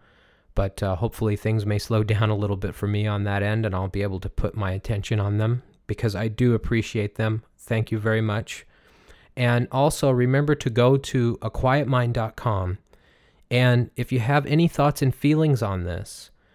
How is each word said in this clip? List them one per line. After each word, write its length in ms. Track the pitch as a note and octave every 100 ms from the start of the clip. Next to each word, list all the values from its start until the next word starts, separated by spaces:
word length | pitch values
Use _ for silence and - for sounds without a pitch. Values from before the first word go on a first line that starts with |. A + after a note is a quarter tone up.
| _ _ _ _ _
but, 280 | - G2 -
uh, 140 | G2+ F2
hopefully 400 | - - A2 G#2
things 280 | A2 A2
may 140 | G#2 G#2
slow 260 | - A2
down 240 | G#2+ G#2 A2
a 80 | G#2
little 200 | G#2 G2
bit 180 | G2
for 120 | - G2+
me 200 | G#2 G#2
on 180 | G2+
that 180 | G2+ G2
end, 220 | G2+ A2
and 100 | A2
I'll 140 | F#2 F#2+
be 140 | G2
able 180 | G2+ F#2
to 80 | F#2+
put 260 | - -
my 180 | G#2+ G2
attention 460 | F#2+ - G2+ - G#2+
on 200 | G2+ G#2
them, 240 | A2 B2 - _ -
because 280 | G#2+ A#2
I 140 | G2 A2
do 260 | G#2+ B2
appreciate 600 | A2+ - A#2 - A2 G#2
them. 280 | - A2 A2 - _
Thank 320 | - A2+ G#2+
you 80 | A2
very 220 | A2 A2
much. 460 | A2 G#2 - - - _ _ _ - - _ -
And 300 | A#2+ A#2+ A#2+
also 400 | C3 D3+ - C#3
remember 420 | B2+ B2 C3+ D3
to 160 | C#3+ C3
go 260 | A2+ B2 C3+
to 420 | - C3 A#2+ -
a 80 | A2+
quiet 380 | - C3 C#3+ C#3
mind 260 | B2+ A#2+
dot 220 | A#2+ A2 -
com. 420 | A#2+ G2+ F2+ F#2+ _ _ _ _ _ _ _
And 400 | B2 B2+ B2 A#2+ -
if 160 | B2
you 80 | B2+
have 260 | A2+ D3 C#3+
any 220 | D3+ E3+
thoughts 340 | - C#3+ -
and 100 | C3+
feelings 480 | - D3 D#3 D#3 B2+
on 220 | G#2 F#2+
this, 480 | F2 F2 - - - _ _